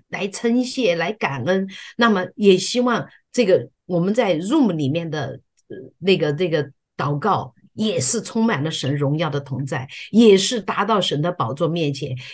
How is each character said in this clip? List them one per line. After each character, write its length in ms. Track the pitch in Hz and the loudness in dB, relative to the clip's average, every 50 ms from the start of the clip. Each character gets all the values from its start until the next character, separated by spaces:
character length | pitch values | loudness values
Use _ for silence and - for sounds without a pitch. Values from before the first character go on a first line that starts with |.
| - - | -16 -12
来 180 | - - 190 202 | -8 -6 -6 -6
称 360 | 196 - - 233 233 247 247 | -4 -2 0 0 0 0 0
谢、 300 | 247 - 262 247 180 170 | -2 -2 -2 0 0 2
来 180 | 165 170 180 | 0 -2 -4
感 320 | 220 - 202 151 139 135 117 | -4 -4 -6 -6 -4 -4 -2
恩。 240 | 165 190 190 196 190 - - - - - | 0 0 0 -2 -4 -10 -14 -18 -10 -2
那 120 | - 240 233 | 0 2 2
么 180 | 208 185 180 - - | 2 2 -2 -4 -2
也 220 | - 208 196 185 | 2 6 6 6
希 240 | 185 - - - 247 | 6 4 0 -2 0
望 260 | 247 247 233 180 139 - - _ _ _ | 0 2 0 -2 -4 -6 -14 _ _ _
这 140 | - 254 233 | 0 0 4
个 240 | 185 180 139 123 - _ _ _ | 4 4 2 2 -2 _ _ _
我 160 | - 180 170 | -4 -2 0
们 140 | 170 196 214 | 0 0 2
在 240 | 247 226 196 170 156 | 2 2 2 0 0
Zoom 340 | 180 202 285 330 262 202 | 0 0 2 4 4 4
里 160 | 170 156 147 131 | 2 0 -2 -2
面 220 | 147 170 170 165 | -2 -2 -4 -4
的， 280 | 147 151 127 127 127 - _ _ _ _ _ - | -6 -6 -6 -6 -8 -12 _ _ _ _ _ -18
呃， 80 | 107 - - - _ - | -16 -16 -16 -18 _ -4
那 180 | 160 196 185 | 2 2 2
个， 160 | 170 156 151 | 2 2 0
这 160 | 143 151 190 170 | 0 0 -2 0
个 220 | 160 151 147 147 - _ _ _ _ | 0 -2 -2 -4 -8 _ _ _ _
祷 220 | - 139 143 147 143 | -6 -4 -2 -2 -2
告 340 | - 208 180 110 104 131 - _ _ _ - | 0 0 0 0 -2 -8 -14 _ _ _ -8
也 260 | - 220 220 185 - | -4 -4 -2 -2 0
是 220 | - - - 220 | 0 0 0 -2
充 200 | 196 - - 226 | -4 -4 -2 0
满 220 | 226 226 214 135 143 | 0 0 0 -2 -2
了 60 | 160 | -4
神 260 | 156 - - 131 147 | -4 -4 -4 -2 -2
荣 220 | 143 143 135 147 156 | 0 0 0 0 -2
耀 100 | 170 151 | -2 -2
的 100 | 135 143 | -4 -6
同 280 | 135 - 135 127 143 | -6 -6 -8 -8 -6
在， 200 | 135 165 127 123 - - - - - | -6 -6 -8 -8 -10 -14 -16 -8 0
也 240 | - 214 240 220 196 | 4 6 8 8 8
是 280 | 190 190 - - 208 | 6 4 2 -4 -4
达 200 | 196 - 202 180 | -4 -4 -2 -2
到 160 | 202 208 220 196 | 0 0 0 0
神 220 | 170 - 151 143 | 0 0 -2 -2
的 100 | 151 175 | -2 -2
宝 220 | 175 - 139 - | -2 -2 -4 -4
座 160 | - 143 175 156 | -2 -2 -2 -2
面 240 | 165 175 160 143 | 0 0 -2 -2
前， 240 | 139 127 147 139 127 123 - - | -4 -4 -6 -8 -10 -10 -12 -12